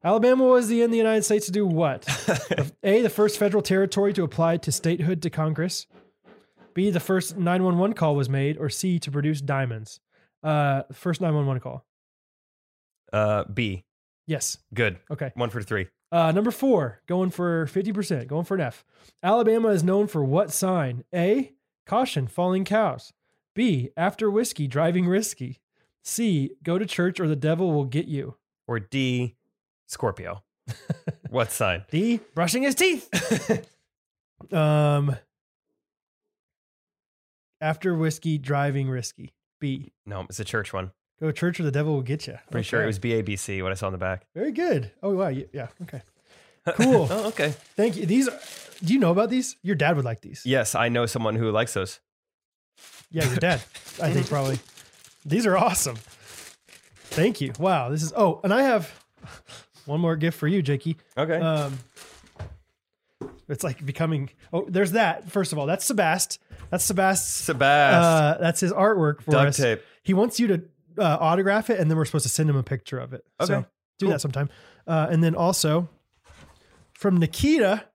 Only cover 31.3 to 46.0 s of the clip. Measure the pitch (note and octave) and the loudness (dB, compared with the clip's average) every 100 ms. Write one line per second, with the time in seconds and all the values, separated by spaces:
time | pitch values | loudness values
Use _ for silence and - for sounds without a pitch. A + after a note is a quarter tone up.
31.3 | B2+ A2+ - G#2 F2 - D#3 A3 A#3 - | -2 -2 -2 -2 -2 -4 -2 0 -2 -4
32.3 | D#3+ E3+ B3 C#4 - F#4 D4+ - F3 - | -4 -2 0 0 2 0 0 -4 -6 -2
33.3 | A3 - - - _ _ _ _ _ _ | -2 0 -2 -4 _ _ _ _ _ _
34.3 | _ - E3+ D3+ D3+ D3 D3 C#3+ B2+ _ | _ -4 0 2 4 4 2 0 -2 _
35.3 | _ _ _ _ _ _ _ _ _ _ | _ _ _ _ _ _ _ _ _ _
36.3 | _ _ _ _ _ _ _ _ _ _ | _ _ _ _ _ _ _ _ _ _
37.3 | _ _ _ D#3 D#3 F#3 E3 D#3+ D#3 E3 | _ _ _ -4 -2 -2 0 0 -2 -2
38.3 | D3+ C3+ C#3+ C#3+ C#3 C3 B2+ A#2 - C3 | -2 0 0 0 0 -2 -4 -8 -12 -20
39.3 | _ _ _ D3 C3+ C#3 _ G2+ G2 F#2+ | _ _ _ -6 -6 -10 _ -12 -12 -10
40.3 | - G#2 A2+ G2 F#2+ F#2 _ _ _ D#3 | -10 -4 -4 -4 -6 -8 _ _ _ -6
41.3 | D3+ F3 E3+ D#3 C#3 D3+ C#3+ B2 D3 - | -2 -2 0 -2 0 0 -2 -2 -6 -8
42.3 | - _ A#2+ G#2+ A#2 G#2+ G2+ A#2 A2+ G#2+ | -16 _ -6 -2 0 0 -2 -2 -2 -2
43.3 | G2 - G2 F#2 F#2+ G2 F#2+ F#2 F#2 _ | -6 -6 -4 -4 -4 -6 -4 -6 -6 _
44.3 | E3 C4+ A3+ F4 E3+ A2 _ G3 F#3+ F#3 | -8 -6 -2 0 -2 -4 _ -4 -2 -2
45.3 | C3+ - C#3+ A#2 _ F3 C3 | -4 -8 -12 -14 _ -16 -16